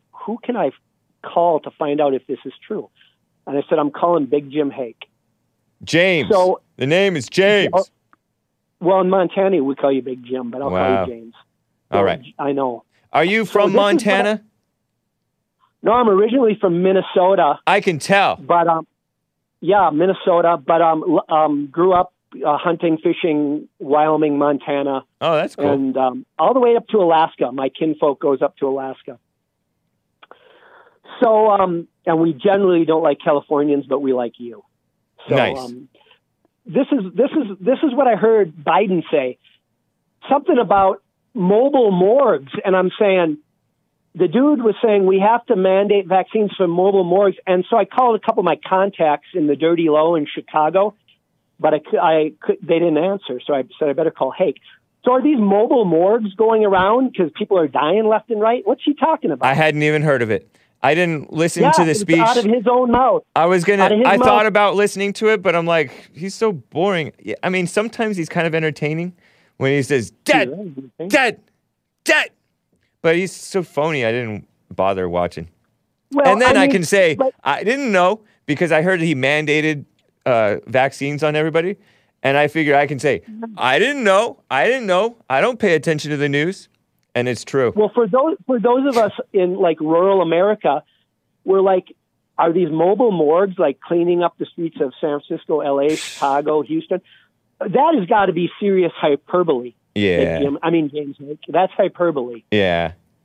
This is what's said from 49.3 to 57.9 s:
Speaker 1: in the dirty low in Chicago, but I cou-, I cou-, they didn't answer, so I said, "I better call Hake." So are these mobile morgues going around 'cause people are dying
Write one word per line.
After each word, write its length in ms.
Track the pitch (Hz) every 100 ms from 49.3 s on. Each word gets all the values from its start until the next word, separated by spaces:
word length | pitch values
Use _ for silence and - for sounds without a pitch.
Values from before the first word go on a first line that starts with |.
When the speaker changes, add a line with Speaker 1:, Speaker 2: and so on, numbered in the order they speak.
Speaker 1:
in 140 | 180 151
the 80 | 139
dirty 340 | 160 170 165
low 260 | 151 160 170
in 120 | 147
Chicago, 680 | - - 156 156 175 208 202 _ _ _ _ _ -
but 140 | 156
I 60 | 151
cou-, 180 | - 202
I 360 | 175 160 156 - -
cou-, 120 | 196
they 180 | 156 165
didn't 180 | 170 151
answer, 420 | 180 196 - 123 -
so 80 |
I 100 | 143 131 -
said, 80 | 151
"I 40 |
better 180 | 139 160
call 200 | - 131
Hake." 260 | 123 185 - _ _ _ _ 247
So 80 |
are 80 | 254
these 160 | 294 285
mobile 460 | 202 202 240 277 202
morgues 480 | 160 185 233 214 185
going 300 | 220 220 208
around 500 | 190 190 240 262 247
'cause 140 | 165 -
people 220 | 208 190
are 120 | 151
dying 360 | 127 147